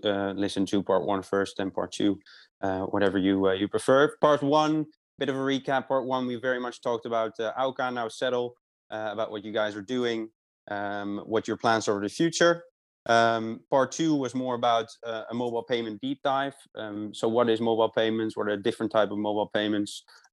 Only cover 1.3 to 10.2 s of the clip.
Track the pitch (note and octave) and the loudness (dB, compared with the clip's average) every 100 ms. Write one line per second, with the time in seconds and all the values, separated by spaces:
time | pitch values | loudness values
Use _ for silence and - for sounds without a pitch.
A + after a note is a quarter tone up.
1.3 | G2 G2 - F#2+ F#2+ F#2 - G#2 G2 - | -2 -2 -4 -6 -4 -6 0 0 0 -8
2.3 | - _ _ G2 F#2+ F#2+ G2+ G2 F#2+ F#2 | -20 _ _ -4 -4 -2 2 2 4 2
3.3 | G2 F#2+ F#2+ G2+ G#2+ - C3+ D3 - D3+ | 4 2 2 0 0 4 6 4 4 4
4.3 | D3 C#3+ D3+ D3+ D#3 D3+ _ _ _ C#3 | 4 4 4 4 0 -4 _ _ _ -4
5.3 | C3+ C3+ C3+ C3+ C3+ B2 C3+ B2 B2+ B2+ | -2 -2 -2 0 -2 0 -2 0 -2 -2
6.3 | A#2+ B2+ B2+ B2 - B2+ A#2 A#2+ A#2 A2+ | -4 -2 -2 -4 -6 -4 -4 -2 -2 -2
7.3 | - A2 A#2+ C3+ C3 B2+ B2 A2+ - C3 | -4 -6 -2 -4 -2 -4 -4 -6 -4 -2
8.3 | B2 B2 - _ _ _ A2 G#2+ G#2 A2 | -2 -4 -8 _ _ _ -8 -6 -4 -6
9.3 | G#2+ G#2+ G#2+ G#2+ G#2 G2 B2+ A#2+ A2+ | -6 -4 -2 -2 -4 -6 -2 -2 -2